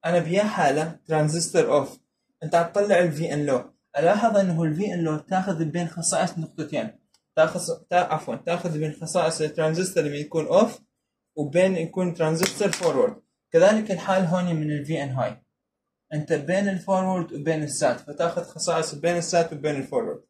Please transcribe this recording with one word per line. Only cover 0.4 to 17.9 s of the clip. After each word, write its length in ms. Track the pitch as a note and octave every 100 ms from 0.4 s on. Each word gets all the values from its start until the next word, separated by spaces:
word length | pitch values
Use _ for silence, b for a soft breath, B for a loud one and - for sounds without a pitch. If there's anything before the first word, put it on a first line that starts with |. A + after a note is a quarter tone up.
حالة 560 | G#3 G#3 D3+ C#3+ E3 - -
ترانزستور 640 | D#3 D3+ E3 E3 F3+ D3+
أوف، 280 | C#3+ C3+ - _ _ _ _
أنت 120 | D#3 E3+
عم 160 | E3+
تطلع 280 | G3+ G#3 F#3
ال 120 | F3+
في 220 | D3 E3
إن 120 | D3 D3
لو، 280 | C3 - _ _ C#3
ألاحظ 400 | E3 G#3 A3+ G#3
أنه 260 | F#3+ E3
ال 120 | E3 D3+
في 180 | G3+
إن 100 | F3
لو 140 | E3 D3+
تاخذ 480 | - F#3 F#3+ E3 D#3+
بين 220 | D#3+ E3+
خصائص 500 | - D#3+ E3 F3 F3
نقطتين، 640 | D#3 - D#3 C#3+ A2+ - _ _ _ -
تاخذ، 480 | D#3+ F3 E3 - _
تا-، 40 |
عفوًا، 420 | F3+ F3 D#3 - A#2+
تاخذ 440 | - F3 F3 D3+
بين 140 | D#3
خصائص 480 | D3 D#3+ F#3 D#3+ D#3+
الترانزستور 640 | D#3 D3+ D#3 D#3+ F#3 F3+
لما 120 | D3 C#3+
يكون 300 | D3 E3 D3+
أوف 340 | F3+ A3+ - _ _ _ _ _ -
وبين 400 | C#3 D#3+ F#3+ F#3
يكون 380 | E3 - F3+
ترانزستور 580 | E3 D#3 D#3+ F#3 - G3+
فورورد. 500 | - E3+ C#3 A2+ G#2+ _ _ _
كذلك 400 | E3 F#3+ G#3+ G#3+
الحال 340 | F3+ - F#3+ F3+
هون 300 | F3+ F3+ E3
من 160 | D3+
ال 140 | D3 C3+
في 180 | D#3
إن 60 | C#3
هاي، 340 | C3 G#2+ G#2+ _ _ _ _ _ _ _
أنت 200 | D3+ D3+
بين 360 | D#3 C#3+ F#3 G3+
الفورورد 640 | F#3+ - F#3+ F#3 F#3 E3
وبين 300 | C#3+ D#3 D#3
السات، 360 | D3 - C#3+